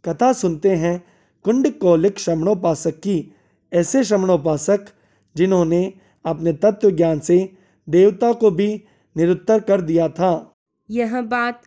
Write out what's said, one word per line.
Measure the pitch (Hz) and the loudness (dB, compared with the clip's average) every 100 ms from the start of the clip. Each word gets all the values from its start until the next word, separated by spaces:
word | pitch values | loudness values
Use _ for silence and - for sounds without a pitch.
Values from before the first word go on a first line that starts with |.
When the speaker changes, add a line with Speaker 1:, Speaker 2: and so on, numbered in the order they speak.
| - | -10
Speaker 1:
कथा | 160 247 | 0 0
सुनते | 247 185 156 190 | 0 -2 0 0
हैं | 175 170 175 - _ _ _ | 0 -2 -4 -10 _ _ _
कुंडकोलिक | 196 247 269 - 180 165 190 202 | -2 0 0 0 2 4 2 -2
श्रमणोपासक | - 165 170 196 180 151 170 | -4 -2 -2 0 -2 -2 -6
की, | 156 196 175 - _ _ _ _ | -6 -4 -4 -6 _ _ _ _
ऐसे | 175 170 269 | -2 0 0
श्रमणोपासक | 208 208 185 175 156 151 - 202 202 _ _ _ _ - | 0 0 2 0 0 -2 0 -2 -2 _ _ _ _ -2
जिन्होंने | 185 185 165 170 190 190 _ _ 160 | 0 2 2 0 -2 -8 _ _ -8
अपने | 156 165 | -4 -4
तत्व | 151 208 208 208 | 0 0 2 0
ज्ञान | 165 165 151 | 2 0 0
से | 147 175 190 _ _ _ - | 2 0 0 _ _ _ 0
देवता | 170 202 196 233 | 4 4 2 -2
को | 233 220 | 2 0
भी | 170 208 214 _ _ _ 156 | 2 -2 -4 _ _ _ -2
निरुत्तर | 170 180 - 220 | 0 0 0 0
कर | 208 196 | 2 -2
दिया | 160 165 160 | 0 0 0
था। | 160 185 160 - _ _ _ _ | -2 -2 -2 -8 _ _ _ _
Speaker 2:
यह | 226 226 247 | -6 -4 -6
बात | 226 247 240 240 | -6 -4 -4 -8